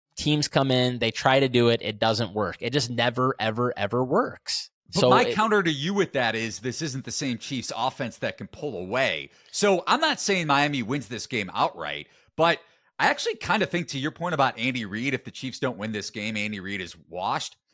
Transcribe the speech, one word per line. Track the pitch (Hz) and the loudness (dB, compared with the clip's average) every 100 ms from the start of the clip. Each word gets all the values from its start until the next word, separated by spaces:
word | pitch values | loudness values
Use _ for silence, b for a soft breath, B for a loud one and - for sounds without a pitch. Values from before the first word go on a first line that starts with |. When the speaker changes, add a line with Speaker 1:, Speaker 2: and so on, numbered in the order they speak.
| _ - | _ -4
Speaker 1:
Teams | 151 151 143 | 0 2 2
come | 147 135 | 2 4
in, | 127 123 123 | 4 2 2
they | 113 | -2
try | - 135 135 | 2 4 4
to | 135 | 6
do | 120 117 | 6 4
it, | 117 | 4
it | - 107 | 0 0
doesn't | 113 110 107 | 2 2 0
work. | 104 98 - | 0 -2 -2
It | 117 | -2
just | 139 117 | -2 0
never, | 120 120 120 127 - | 0 0 2 0 0
ever, | 110 110 123 - | -2 0 -2 0
ever | 101 120 | 0 0
works. | 127 175 277 - - - - _ _ | 2 0 0 -6 -6 -6 -6 _ _
Speaker 2:
But | 180 | 2
Speaker 1:
So | 131 | 6
Speaker 2:
my | 208 | 6
Speaker 1:
it | 247 220 | 6 2
Speaker 2:
counter | 220 208 | 2 4
to | 170 | 2
you | 143 160 | 0 -2
with | 202 175 | 0 0
that | 135 117 110 | 2 0 0
is | 113 101 | -4 -4
this | 123 - | -6 -4
isn't | 160 131 120 | -6 -6 -6
the | |
same | - 139 117 | -6 -4 -4
Chiefs | - 131 - 113 | -6 -6 -6 -2
offense | 127 - 120 - | -2 -2 -8 -4
that | 117 - | -6 -6
can | 98 | -12
pull | - 147 95 | -8 -8 -6
away. | 92 120 127 80 69 b b | -2 0 0 0 -8 b b
So | - 202 185 180 | 0 4 4 2
I'm | 233 | 2
not | 320 269 | 2 0
saying | - 190 156 | 0 0 4
Miami | 139 147 143 | 4 4 0
wins | 104 143 113 | -2 -4 -6
this | 113 - | -10 -6
game | 120 92 | -4 -4
outright, | 90 156 87 76 73 76 b b - | 0 -2 -2 -8 -8 -10 b b 2
but | 165 156 b b b - | 2 2 b b b 0
I | 180 | 2
actually | 285 466 - | 2 -2 -4
kinda | - 208 185 | 0 0 2
think, | 175 165 | -2 -4
to | 139 | -4
your | 143 | -4
point | - 175 | -4 -4
about | 151 131 113 | 2 0 2
Andy | 123 127 | -2 -2
Reid, | 104 107 131 | -4 -4 -2
if | 131 | -2
the | - | -6
Chiefs | - 131 - | -10 -10 -4
don't | 135 98 | -4 -4
win | 107 | -6
this | 107 95 | -4 -6
game, | 110 107 107 | -6 -6 -4
Andy | 104 104 | -4 -6
Reid | 92 101 | -6 -8
is | 87 82 80 | -8 -12 -12
washed. | 87 101 151 - _ _ | -6 -2 -2 -6 _ _